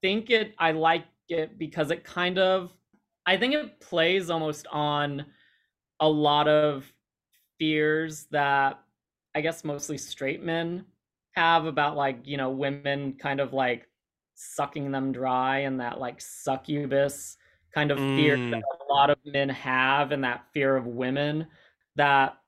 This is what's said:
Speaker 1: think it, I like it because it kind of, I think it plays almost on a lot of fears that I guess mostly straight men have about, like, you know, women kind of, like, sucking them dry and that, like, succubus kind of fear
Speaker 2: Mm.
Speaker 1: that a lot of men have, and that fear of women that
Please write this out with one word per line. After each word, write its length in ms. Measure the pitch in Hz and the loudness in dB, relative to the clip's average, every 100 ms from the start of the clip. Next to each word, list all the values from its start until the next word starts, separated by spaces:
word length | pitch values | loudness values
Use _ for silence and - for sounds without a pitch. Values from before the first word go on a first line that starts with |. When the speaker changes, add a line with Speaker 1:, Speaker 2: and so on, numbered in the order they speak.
Speaker 1:
think 280 | 190 208 220 | 0 -2 2
it, 240 | 226 214 - | 2 0 0
I 140 | 165 | 0
like 340 | 160 160 170 160 _ _ | 2 2 2 -2 _ _
it 300 | 165 156 - | -4 -4 -8
because 320 | 156 156 151 | -10 -4 -2
it 140 | 156 | -2
kind 340 | - - 180 185 | -6 -4 -2 2
of, 340 | 185 190 175 _ _ _ _ _ - | 4 4 0 _ _ _ _ _ 0
I 100 | 185 | 2
think 180 | 247 | 2
it 260 | 302 269 - | 0 -4 -14
plays 500 | - 175 165 190 175 | -6 2 4 2 0
almost 360 | 165 156 151 - | -2 -2 -6 -6
on 580 | 147 147 147 147 139 143 _ _ _ _ _ _ _ | -2 0 0 -2 -4 -10 _ _ _ _ _ _ _
a 100 | 156 | 2
lot 380 | 151 147 147 151 | 4 4 4 6
of 460 | 151 151 139 - _ _ _ _ _ _ _ | 4 4 0 -8 _ _ _ _ _ _ _
fears 680 | 156 151 151 156 160 156 - | -2 2 2 0 -2 -8 -4
that 480 | 147 143 139 135 131 _ _ _ _ _ | 0 2 4 2 -2 _ _ _ _ _
I 60 | 156 | -4
guess 240 | 156 160 | -4 -4
mostly 340 | 156 143 - 143 | -6 -8 -6 -10
straight 440 | - - 135 147 | -10 -8 -6 -4
men 420 | 170 165 170 175 - _ _ _ _ | -4 -2 -2 -6 -10 _ _ _ _
have 320 | - 165 165 160 | 0 4 4 2
about, 300 | 151 147 151 | 0 0 0
like, 300 | 139 123 131 | -2 -2 -8
you 100 | 139 | -4
know, 140 | 131 | -4
women 640 | 135 139 139 143 139 139 | -2 -4 -4 -4 -4 -4
kind 260 | 135 143 139 | -6 -6 -2
of, 120 | 135 | -2
like, 360 | 135 127 120 - _ _ _ _ | 0 -2 -2 -8 _ _ _ _
sucking 580 | _ - - 143 160 139 | _ -16 -6 -6 -4 -4
them 180 | 135 135 | -2 -2
dry 480 | 123 131 127 127 135 | -2 -2 0 0 0
and 220 | 139 131 | -2 -4
that, 180 | 120 - | -6 -6
like, 220 | 127 123 | -10 -10
succubus 1160 | - - - 135 - 147 143 139 139 139 - - _ _ _ | -18 -10 -4 -4 -2 -6 0 2 0 -2 -16 -20 _ _ _
kind 180 | - 147 | -2 0
of 100 | 143 | 0
fear 360 | 139 135 147 127 | 0 2 4 2
Speaker 2:
Mm. 140 | 120 | 0
Speaker 1:
that 120 | 117 110 135 139 | -4 -6 -10 -2
a 40 | |
lot 180 | 139 139 | 4 4
of 80 | 147 147 | 2 0
men 240 | 143 139 | -2 -2
have, 600 | 131 135 127 131 139 139 | -2 -2 0 2 2 0
and 140 | 143 | -2
that 220 | 131 120 - | -2 -4 -8
fear 220 | 151 135 135 | -2 0 0
of 100 | 123 | -2
women 600 | 117 127 135 147 151 160 _ _ _ _ | -6 -4 -2 -2 -2 -6 _ _ _ _
that 440 | - 143 139 135 - | 0 4 4 4 -2